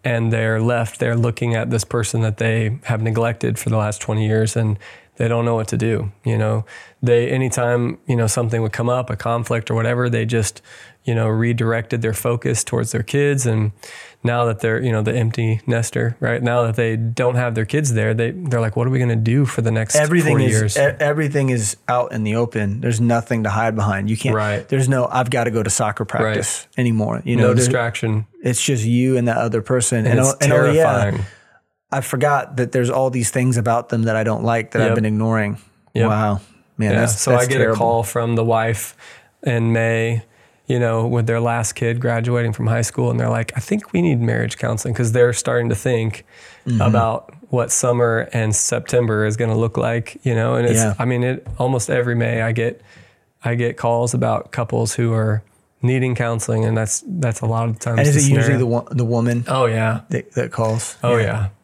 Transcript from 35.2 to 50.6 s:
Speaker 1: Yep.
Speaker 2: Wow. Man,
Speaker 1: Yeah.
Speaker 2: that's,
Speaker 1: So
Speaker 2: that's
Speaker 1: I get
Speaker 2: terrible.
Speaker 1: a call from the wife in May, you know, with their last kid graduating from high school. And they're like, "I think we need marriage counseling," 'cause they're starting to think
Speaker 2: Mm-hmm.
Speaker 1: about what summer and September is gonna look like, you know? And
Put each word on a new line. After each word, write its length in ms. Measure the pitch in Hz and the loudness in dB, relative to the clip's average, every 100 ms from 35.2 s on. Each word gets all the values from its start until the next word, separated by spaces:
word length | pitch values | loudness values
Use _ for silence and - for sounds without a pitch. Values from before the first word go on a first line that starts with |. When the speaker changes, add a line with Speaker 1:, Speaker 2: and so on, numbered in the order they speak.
| 110 113 104 107 - _ _ | 0 0 0 -6 -12 _ _
Speaker 1:
Yep. 140 | 117 113 | 0 2
Speaker 2:
Wow. 320 | 107 107 98 - _ _ - | 2 0 -2 -6 _ _ -2
Man, 140 | 107 | 0
Speaker 1:
Yeah. 80 | 101 | 2
Speaker 2:
that's, 200 | 117 104 | 2 0
Speaker 1:
So 100 | - | 2
Speaker 2:
that's 140 | 123 | 2
Speaker 1:
I 20 | 123 | 2
get 120 | 131 | 2
Speaker 2:
terrible. 160 | 117 | 2
Speaker 1:
a 40 | 107 | 2
call 240 | 117 117 | 2 0
from 320 | 107 120 117 | -2 -2 0
the 100 | 117 | 0
wife 520 | 113 113 113 107 - - - - _ _ | 2 2 0 -2 -6 -16 -20 -20 _ _
in 280 | - 117 113 | -2 0 2
May, 500 | 113 113 113 113 113 - _ _ _ - | 2 2 2 0 -2 -6 _ _ _ -4
you 140 | 123 | 0
know, 260 | 120 113 120 | 2 0 0
with 220 | 120 113 | 0 0
their 100 | 117 | 0
last 340 | 117 117 110 | 0 0 -4
kid 260 | - 117 120 | -2 -2 0
graduating 520 | 120 117 120 120 117 | -2 0 0 0 -2
from 140 | 107 113 | -2 0
high 160 | 117 | 0
school. 260 | 113 - 120 | 0 -2 -2
And 120 | 117 | 0
they're 100 | 120 | 0
like, 220 | 117 113 - | -2 -2 -6
"I 40 | |
think 320 | - 208 - | -4 -4 -2
we 100 | 180 | 0
need 180 | 175 123 | 2 2
marriage 380 | 117 113 117 - | 0 0 -4 -4
counseling," 360 | 117 113 131 | -4 -4 -4
'cause 180 | 110 117 | -2 0
they're 200 | 120 120 | 4 4
starting 360 | 117 - 120 117 | 2 -2 0 0
to 80 | 113 | -2
think 500 | 131 117 110 98 - - - - - | 0 0 -2 -6 -16 -20 -20 -12 -2
Speaker 2:
Mm-hmm. 140 | 117 | 2
Speaker 1:
about 520 | 127 113 113 110 - - - | 4 4 2 -2 -8 -20 -4
what 200 | 123 120 | -2 0
summer 580 | - 127 120 120 113 - | 0 0 2 2 2 -2
and 220 | 117 110 | -2 0
September 720 | 104 - 117 - 123 113 107 | 0 -2 -4 0 2 2 2
is 120 | 107 110 | 0 0
gonna 200 | 117 110 | 0 0
look 200 | 113 - | 0 0
like, 400 | 113 117 117 - | -2 -2 -6 -6
you 100 | 131 | -2
know? 200 | 113 117 | 0 0
And 100 | 123 | 0